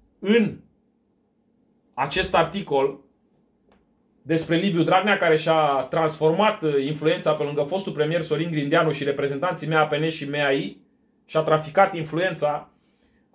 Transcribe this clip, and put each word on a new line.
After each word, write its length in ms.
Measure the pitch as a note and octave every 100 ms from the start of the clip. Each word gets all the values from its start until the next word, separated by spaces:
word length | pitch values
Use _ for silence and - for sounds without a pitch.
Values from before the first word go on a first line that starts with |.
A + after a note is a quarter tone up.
| _ _
în 380 | G3 A3+ G3 A#2 - _ _ _ _ _ _ _ _ _ _ _ _
acest 400 | - C#3+ F3+ F#3
articol 640 | F3+ D#3 G3+ E3+ C#3 C#3 - _ _ _ _ _ _ _ _ _ _ _ _
despre 340 | C3 D#3+ D#3+ E3
Liviu 260 | G3 E3
Dragnea, 360 | E3 F#3 G3+ G3
care 180 | E3+ D#3
și-a 500 | D#3+ D#3+ D3+ C3+ B2+
transformat, 720 | E3 D#3 D3+ D#3 F3 G#3+ G#3+
uh, 220 | D#3 C#3+ C3+
influența 480 | D3+ D3+ F3 D#3+
pe 80 | D3
lângă 200 | C#3+ D3
fostul 300 | C#3+ F#3 F#3+
premier 300 | D3 D3+ E3+
Sorin 280 | D#3 D3+ E3+
Grindeanu 420 | D3+ C#3+ E3+ D#3+
și 120 | C#3+
reprezentanții 640 | C#3+ C#3 C#3+ C#3 F3 D#3 D3+
M 40 |
A 140 | D#3+ D3+
P 80 |
N 140 | D3+ D#3+
și 200 | D#3+ C#3+
M 60 |
A 160 | D3 C#3+
I 300 | C#3 G3 - _ _ _ _
și-a 160 | _ D#3+
traficat 540 | D#3 D#3 D#3 - F#3+
influența 720 | E3+ D3+ D#3 F#3 E3 D3 D3 - _ _ _ _ _ _